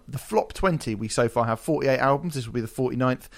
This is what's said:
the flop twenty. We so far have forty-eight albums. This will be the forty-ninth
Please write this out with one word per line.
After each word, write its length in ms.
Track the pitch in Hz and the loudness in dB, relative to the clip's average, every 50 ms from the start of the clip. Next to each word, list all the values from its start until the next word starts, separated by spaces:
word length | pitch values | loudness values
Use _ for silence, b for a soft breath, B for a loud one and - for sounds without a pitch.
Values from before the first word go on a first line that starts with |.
| - | -8
the 120 | - 135 139 | -10 -10 -10
flop 340 | - - 214 214 - - | -6 0 0 0 0 0
twenty. 420 | - - - 190 170 151 - - 110 | -2 0 2 2 2 0 -2 -4 -4
We 140 | 101 113 107 | -4 -4 -2
so 200 | - - 120 117 | 0 2 2 2
far 160 | - 120 117 | 2 0 0
have 140 | 113 113 110 | 2 0 -2
forty-eight 400 | - - 156 139 - 135 131 127 | 0 0 0 2 2 2 2 4
albums. 340 | 127 135 139 143 160 175 147 | 4 4 2 2 0 -4 -6
This 120 | 135 120 | -6 -6
will 60 | 113 | -4
be 80 | 110 120 | -4 -4
the 60 | 110 | -4
forty-ninth 640 | 110 - - 131 123 - 120 127 127 127 - - B B | -4 -4 -2 -2 -2 0 0 2 0 0 -2 -6 B B